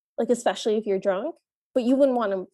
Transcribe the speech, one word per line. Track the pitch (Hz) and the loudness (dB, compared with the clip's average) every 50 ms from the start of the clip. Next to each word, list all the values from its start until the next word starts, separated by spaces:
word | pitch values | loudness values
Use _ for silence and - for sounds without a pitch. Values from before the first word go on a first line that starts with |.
| _ _ _ - | _ _ _ -4
like, | 240 233 | -2 0
especially | 247 240 - 226 190 - - 240 208 | -2 0 0 -2 -2 -2 -2 -2 -2
if | 220 214 | 0 0
you're | 214 196 190 | -2 -2 -2
drunk, | 190 202 190 185 226 311 339 _ _ _ _ _ _ _ - | 0 0 -2 -2 -4 -6 -8 _ _ _ _ _ _ _ -2
but | 262 240 | -2 2
you | 233 269 | 2 4
wouldn't | 262 285 269 254 240 | 4 4 4 4 2
want | 226 202 196 | 0 -2 -2
'em | 190 180 - | -4 -6 -8